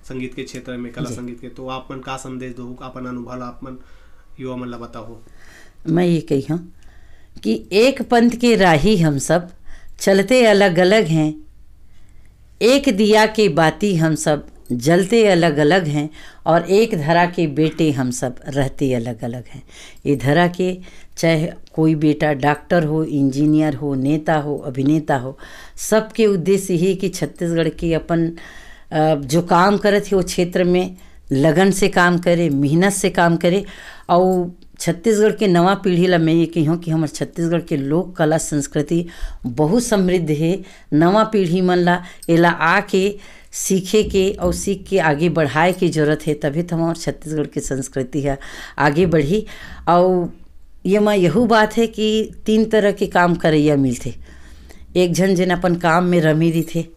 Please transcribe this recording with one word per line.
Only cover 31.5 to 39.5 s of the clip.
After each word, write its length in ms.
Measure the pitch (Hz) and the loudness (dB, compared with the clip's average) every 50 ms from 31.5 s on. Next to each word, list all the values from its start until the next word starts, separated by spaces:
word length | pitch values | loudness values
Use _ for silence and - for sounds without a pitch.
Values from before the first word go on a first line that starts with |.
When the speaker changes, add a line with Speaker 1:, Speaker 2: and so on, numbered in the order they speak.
| 151 175 190 196 | 4 4 4 4
Speaker 2:
से 160 | 185 196 208 | 4 2 0
काम 300 | 185 - 190 175 175 175 | 2 4 4 4 4 2
करे, 320 | 170 175 175 175 170 170 160 | 2 2 2 2 2 2 0
मेहनत 440 | 139 135 143 139 151 170 185 202 196 | 0 0 0 2 2 2 2 2 0
से 160 | - - 185 | 0 -2 -2
काम 280 | 180 - 170 170 170 | 0 2 2 2 2
करे। 280 | 165 - 175 175 196 - - - - - - - - - - | 2 2 0 0 0 -4 -6 -16 -18 -20 -20 -20 -18 -2 0
और 460 | 175 175 185 185 185 180 175 180 - - - - - - | 2 2 4 2 2 0 -2 -4 -8 -16 -20 -20 -16 -6
छत्तीसगढ़ 520 | - 170 165 175 - 233 220 208 214 214 | -4 -4 -4 0 0 0 2 4 2 2
के 160 | 214 214 220 | 2 2 2
नवा 260 | 196 175 170 170 185 196 | 2 4 4 4 2 2
पीढ़ी 340 | 196 196 202 180 170 180 | 0 0 0 2 2 2
ला 100 | 185 180 | 2 2
मैं 160 | 165 160 160 165 | 2 2 2 2
ये 120 | 170 165 | 2 2
कही 200 | 160 - 175 147 | 0 0 0 0
हूँ 120 | 147 170 | 0 0
कि 140 | 170 - 160 | -2 -2 -2
हमारे 160 | 160 160 160 | -2 -2 -2
छत्तीसगढ़ 540 | 143 - - 151 - - 175 170 165 170 165 | -4 -4 -8 -8 -8 -4 -4 -2 -2 -2 -2
के 160 | - - 170 | -2 -4 -4
लोक 380 | 143 135 135 151 170 185 180 180 | -4 -2 -2 -2 -2 -2 -4 -4
कला 220 | - 160 151 160 | -2 0 0 0
संस्कृति 680 | 160 - - 156 147 139 - - 156 143 - 170 170 175 170 - - - - - - - | -2 -2 -2 -4 -4 -4 -2 -4 -4 -2 -2 -2 -4 -4 -6 -8 -8 -8 -8 -8 -10 -10
बहुत 380 | 131 | -8